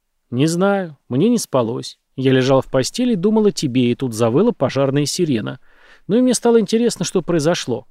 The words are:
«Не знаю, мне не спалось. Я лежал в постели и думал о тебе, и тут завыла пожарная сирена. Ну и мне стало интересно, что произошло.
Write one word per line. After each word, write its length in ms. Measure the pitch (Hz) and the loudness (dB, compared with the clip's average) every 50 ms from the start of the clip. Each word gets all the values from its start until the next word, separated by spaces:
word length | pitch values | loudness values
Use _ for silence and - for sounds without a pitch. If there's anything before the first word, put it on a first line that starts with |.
| _ _ _ _ _ _ | _ _ _ _ _ _
«Не 160 | 120 123 143 | -2 0 0
знаю, 500 | 160 170 170 190 202 202 196 185 165 143 - _ _ | 0 2 0 0 0 0 -2 -4 -8 -12 -18 _ _
мне 200 | 123 131 180 233 | -2 0 2 2
не 100 | 247 220 | 2 0
спалось. 600 | - - - 131 117 107 123 135 131 - - _ _ _ _ - | -2 -2 0 0 0 0 -4 -6 -10 -12 -16 _ _ _ _ -2
Я 120 | 131 131 131 | 0 2 4
лежал 300 | 131 127 131 135 131 - | 4 4 4 2 2 2
в 40 | |
постели 460 | - - 135 127 - - - 254 247 226 | 0 -2 -2 -2 -2 -4 -4 -2 -2 0
и 40 | |
думал 300 | 175 170 214 220 220 214 | 0 0 0 0 2 2
о 60 | 202 - | 0 0
тебе, 400 | - - 135 117 131 123 120 120 | 0 -4 -2 0 0 2 2 0
и 20 | |
тут 180 | - 135 127 110 | -2 -4 -6 -2
завыла 380 | 104 120 113 117 151 214 240 | 0 0 2 2 2 2 2
пожарная 560 | 196 - 139 120 - 135 139 135 135 143 147 | 0 0 -2 -2 0 0 0 0 0 0 -2
сирена. 540 | 139 - - 180 156 131 107 131 131 131 - - - _ _ - - - - _ - | -2 -2 -4 -2 -2 -2 -2 -4 -6 -10 -12 -18 -20 _ _ -20 -20 -20 -20 _ -2
Ну 80 | 190 | 0
и 40 | 247 | 2
мне 140 | 254 254 226 | 2 2 0
стало 240 | - - 240 233 233 | 0 2 4 4 4
интересно, 460 | 208 - - 226 240 226 - - 185 | 4 2 0 0 0 0 -2 -2 -6
что 180 | - - - 151 | -4 -2 -4 -2
произошло. 640 | - 170 165 139 160 175 - - 131 117 113 - - | 0 -2 0 0 0 -2 -2 -4 -6 -6 -8 -8 -14